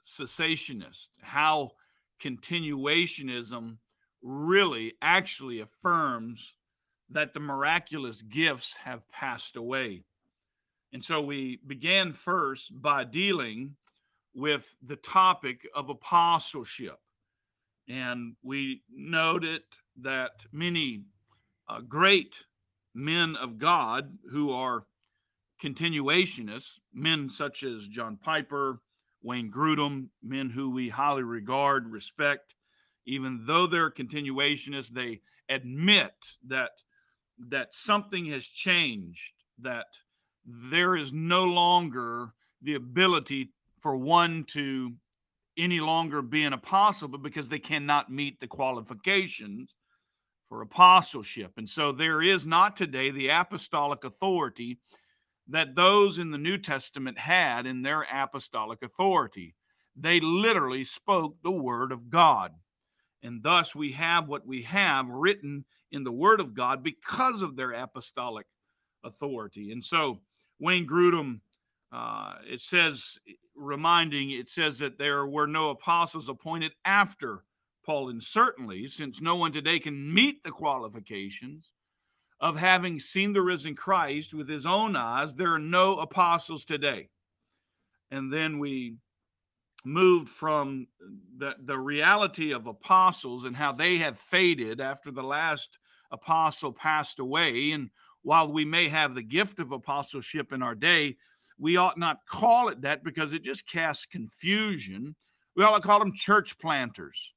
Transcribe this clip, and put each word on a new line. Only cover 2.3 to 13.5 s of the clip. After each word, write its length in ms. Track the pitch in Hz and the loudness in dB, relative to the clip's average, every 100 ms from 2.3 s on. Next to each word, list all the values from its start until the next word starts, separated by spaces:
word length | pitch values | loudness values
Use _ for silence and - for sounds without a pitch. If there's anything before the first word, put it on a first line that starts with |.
| 123 - 170 160 143 139 160 175 160 135 123 113 120 113 113 _ _ _ _ | -10 -6 -6 -4 -4 0 2 0 -4 -8 -8 -8 -12 -12 -16 _ _ _ _
really 720 | 123 139 156 190 190 120 113 - | -12 -6 2 4 4 0 -6 -2
actually 580 | 151 180 190 - 131 117 | 2 2 2 -10 -10 -10
affirms 920 | 107 _ 185 170 151 120 113 113 - _ _ _ _ _ _ | -12 _ -2 0 0 -4 -8 -14 -18 _ _ _ _ _ _
that 220 | 147 151 | -4 -4
the 80 | 156 | -6
miraculous 840 | 147 135 143 165 - 151 127 107 | -8 -2 2 0 -2 -10 -10 -12
gifts 520 | 110 123 160 131 - - | -10 0 0 0 -8 -14
have 260 | - 123 _ | -14 -14 _
passed 460 | - 135 117 - 120 | -10 -8 -8 -10 -12
away. 480 | 117 131 123 92 _ _ _ _ _ _ _ _ _ | -6 -4 -4 -8 _ _ _ _ _ _ _ _ _
And 120 | 127 | -18
so 160 | - 160 | -4 -2
we 400 | 143 143 131 123 131 | -2 -6 -6 -10 -14
began 460 | 139 156 190 185 | -8 0 2 0
first 680 | 135 - 180 143 135 - 123 | -4 -4 -2 -2 -4 -14 -6
by 240 | 147 143 | 0 0
dealing 720 | 123 139 196 175 120 | -2 -2 0 0 -2